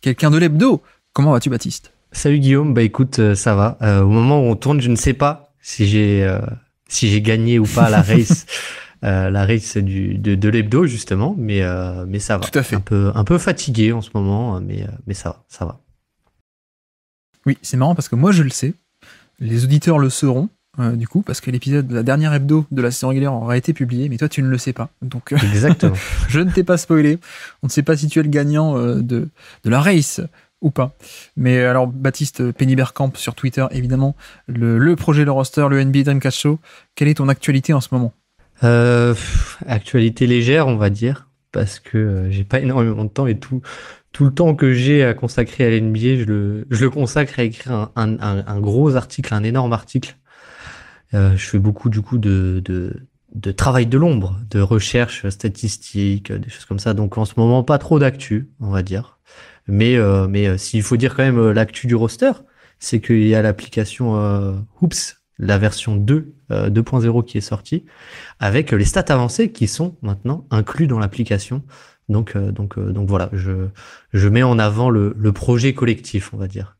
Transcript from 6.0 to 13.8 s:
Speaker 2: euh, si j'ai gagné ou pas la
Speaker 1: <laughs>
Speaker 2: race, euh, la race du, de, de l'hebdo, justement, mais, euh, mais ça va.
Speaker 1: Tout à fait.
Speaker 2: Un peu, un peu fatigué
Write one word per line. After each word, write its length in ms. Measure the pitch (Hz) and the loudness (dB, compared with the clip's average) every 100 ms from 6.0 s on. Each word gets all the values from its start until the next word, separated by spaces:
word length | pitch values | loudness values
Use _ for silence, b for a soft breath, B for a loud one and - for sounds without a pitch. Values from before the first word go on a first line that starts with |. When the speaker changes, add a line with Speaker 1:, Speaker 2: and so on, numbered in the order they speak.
| 104 101 | 4 2
Speaker 2:
euh, 160 | 95 95 107 113 _ _ _ | 2 -2 -4 -10 _ _ _
si 180 | - 113 | -2 0
j'ai 160 | 104 | 2
gagné 380 | 107 113 113 120 | 2 0 2 2
ou 40 | |
pas 240 | 104 - 117 | 2 4 4
la 120 | 107 | 6
Speaker 1:
<laughs> 0 | |
Speaker 2:
race, 440 | 95 110 110 - - B B B B B | 4 4 4 0 -2 B B B B B
euh, 260 | - 95 95 | -2 0 0
la 160 | 98 98 | 0 0
race 300 | 113 104 - | 0 -2 -4
du, 420 | 98 95 98 95 | -2 -2 -4 -4
de, 160 | 101 | -2
de 140 | 98 104 | 0 2
l'hebdo, 360 | 113 107 123 | 2 2 2
justement, 520 | 175 113 - 95 120 202 | 0 -2 -4 -2 -2 -2
mais, 240 | 113 101 | -4 -2
euh, 440 | 92 90 90 90 90 | -2 -2 -6 -8 -6
mais 100 | 101 | -6
ça 200 | - 104 | -2 -4
va. 60 | |
Speaker 1:
Tout 140 | - 147 | -2 -4
à 60 | |
fait. 100 | 131 | -2
Speaker 2:
Un 60 | 104 | -4
peu, 320 | 98 104 98 | -2 0 0
un 80 | 107 | 0
peu 160 | 104 170 | 0 0
fatigué 540 | 175 180 - 113 | 0 -4 -4 0